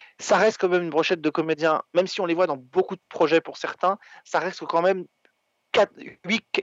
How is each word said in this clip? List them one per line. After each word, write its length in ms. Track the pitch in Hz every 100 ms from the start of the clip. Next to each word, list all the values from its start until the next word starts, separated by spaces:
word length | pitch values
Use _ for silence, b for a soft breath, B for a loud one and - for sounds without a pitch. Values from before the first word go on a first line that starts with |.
| B _
ça 200 | - 190
reste 220 | 214 214
quand 100 | 185
même 120 | 180
une 80 | 170
brochette 320 | 151 156 180
de 80 | 151
comédiens, 540 | 147 160 151 160 156 -
même 140 | 170 185
si 140 | -
on 40 | 180
les 80 |
voit 140 | 165 180
dans 100 | 139
beaucoup 380 | 127 185 185 190
de 60 | _
projets 320 | - 160 160
pour 180 | - -
certains, 420 | 165 - 180 196 B B
ça 160 | - 165
reste 260 | 165 - 151
quand 160 | 165
même 240 | 180 190 175 _ _ _ _ _ _
quatre, 220 | - 202 - - - 175
huit, 180 | 220 - -